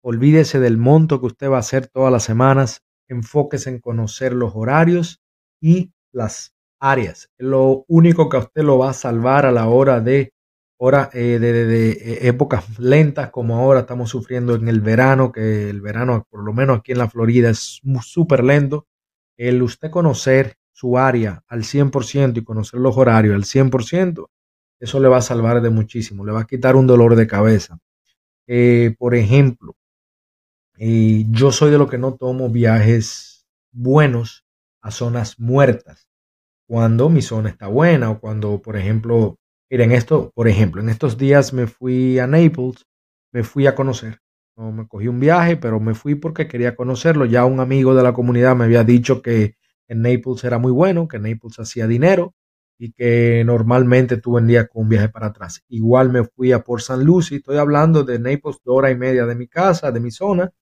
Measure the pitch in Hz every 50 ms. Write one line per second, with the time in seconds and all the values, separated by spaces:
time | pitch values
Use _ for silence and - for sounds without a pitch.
0 | _ 123 117 117 131 147 156 160 151 - - 135 127 120 113 113 117 127 147 160
1 | 160 156 151 127 123 117 110 _ 139 139 135 127 113 - - 135 127 - _ 131
2 | 135 131 127 117 - - 110 117 131 135 135 135 135 117 - - _ _ _ _
3 | _ _ 131 120 113 - - 147 143 147 - 131 - 135 127 120 _ 120 117 113
4 | 110 107 - - 131 131 123 123 120 110 - 110 110 123 139 160 165 170 175 175
5 | 170 170 - _ _ _ _ _ _ _ _ _ 156 160 170 185 170 - _ _
6 | _ _ _ 123 113 104 - - - _ _ _ _ _ _ _ 139 135 135 131
7 | 110 85 - - - _ _ _ 127 135 135 131 131 135 135 135 - _ 165 165
8 | 165 170 165 170 156 139 135 127 117 _ _ 156 151 147 135 131 127 135 127 -
9 | - 123 117 117 117 127 135 143 139 131 123 117 113 113 117 127 135 135 127 117
10 | 113 123 135 139 135 - _ _ _ _ _ _ _ _ _ _ 123 131 139 139
11 | 135 - - 123 120 120 120 117 117 120 117 117 117 113 113 113 113 110 110 -
12 | - 113 117 - 127 123 120 127 147 - 131 104 - 110 110 117 123 127 139 151
13 | 156 147 139 147 135 117 - 131 117 113 113 117 127 135 139 127 120 - 127 123
14 | 120 113 120 127 110 _ 127 123 123 123 117 113 113 117 113 110 104 110 113 120
15 | 127 135 135 135 131 117 - 110 110 110 107 104 104 101 101 101 101 104 104 113
16 | 127 127 120 113 - _ - 107 104 107 107 120 135 135 127 110 _ - 123 123
17 | 120 113 _ 117 113 117 117 123 117 117 110 - - - - - _ 135 135 123
18 | 113 - - 170 165 160 143 127 120 131 143 147 143 135 147 147 _ _ _ _
19 | _ _ _ _ _ _ _ _ 120 123 123 127 123 117 - _ - 160 160 175
20 | 170 160 127 170 - 135 131 135 135 107 - _ _ _ _ _ - 123 120 127
21 | 131 135 123 120 113 104 90 - _ _ 120 117 107 - - 139 143 135 - 135
22 | 117 - - 143 139 127 117 117 113 - 110 110 107 - - 123 127 135 110 127
23 | 131 120 113 110 110 107 101 101 98 - - 131 135 131 127 127 113 - - 180
24 | 190 180 165 - 85 _ _ _ _ _ _ _ _ _ _ _ 123 110 - 139
25 | 135 131 127 127 117 - 127 117 113 113 120 120 117 117 113 110 107 110 - 117
26 | 110 - 104 98 98 104 107 110 113 - 135 123 123 131 131 135 131 127 127 120
27 | 117 117 117 113 113 110 104 101 107 110 110 101 - - 85 82 _ _ _ _
28 | _ _ _ _ _ _ _ _ _ - 123 120 120 123 120 120 120 117 113 _
29 | 123 123 123 120 110 101 127 143 139 131 120 _ - - - _ _ _ _ _
30 | _ _ _ _ _ _ _ _ _ _ _ _ _ _ _ _ 110 113 117 113
31 | 110 110 110 107 110 110 113 113 135 139 123 - 151 151 147 147 143 - 127 120
32 | 127 135 127 - 127 127 127 127 131 120 113 120 117 113 113 110 104 110 117 113
33 | 110 - - - - - _ _ _ _ _ _ _ _ _ 120 120 127 135 151
34 | 151 139 120 117 117 113 - _ _ _ _ _ _ _ _ _ _ 107 104 -
35 | 123 120 117 120 110 110 - - 117 117 127 139 143 127 110 - _ - - _
36 | _ _ _ _ _ _ _ _ _ _ _ _ _ _ 117 113 113 113 113 113
37 | 135 156 165 143 113 - 117 110 110 104 - _ 104 98 107 131 160 175 165 139
38 | 120 110 110 107 - 107 107 107 107 104 104 98 _ 113 107 101 92 101 110 110
39 | 110 117 117 117 110 98 85 _ _ _ _ _ _ _ 131 117 117 113 123 123
40 | 117 - 156 147 - - _ 117 117 113 98 95 110 92 80 95 107 113 110 110
41 | 156 135 110 123 135 135 139 143 135 - 131 127 120 117 _ _ 127 127 127 127
42 | 127 127 127 127 123 127 147 160 170 160 165 151 123 127 120 _ _ _ _ _
43 | _ _ _ _ _ _ - 123 110 - _ 139 139 139 135 - 135 135 120 -
44 | 113 110 110 _ _ _ _ _ _ _ _ - 113 113 107 110 110 110 - 101
45 | 104 120 123 123 135 151 170 180 170 170 170 - 170 117 113 107 107 113 110 110
46 | _ 147 147 147 - 160 160 - - - - 120 120 123 117 - 123 127 131 113
47 | - 165 160 147 135 117 117 123 120 127 131 131 131 127 135 135 131 131 131 127
48 | 127 127 120 123 120 120 123 120 123 131 127 123 120 113 117 117 113 110 120 120
49 | 120 - 131 127 - 120 117 113 107 107 _ _ _ _ _ _ _ _ 117 113
50 | 113 120 127 120 117 127 127 123 - 123 120 117 120 127 127 131 175 196 185 170
51 | 170 156 - 107 104 110 113 113 - 113 - - 110 - - 120 113 110 117 120
52 | 147 180 196 180 170 180 _ _ _ _ _ _ _ _ _ _ 120 117 - _
53 | 123 120 117 120 117 117 117 117 117 120 120 113 110 117 123 127 127 123 123 127
54 | 127 120 123 113 _ 120 120 120 117 113 120 117 113 - _ 113 110 107 113 107
55 | 104 107 - 110 107 107 107 _ 95 85 - - _ _ 123 113 110 113 120 127
56 | 131 127 123 123 113 117 _ - 127 127 127 120 - - 120 110 - - 131 127
57 | 135 156 180 180 165 - 143 143 _ 135 139 147 147 147 147 147 156 165 160 151
58 | 139 127 123 113 117 127 139 143 _ 151 131 _ _ 123 127 135 139 135 131 123
59 | 127 131 131 127 120 117 120 120 123 _ _ 165 185 196 170 170 160 139 117 117
60 | 117 120 110 - 190 208 196 175 180 180 _ _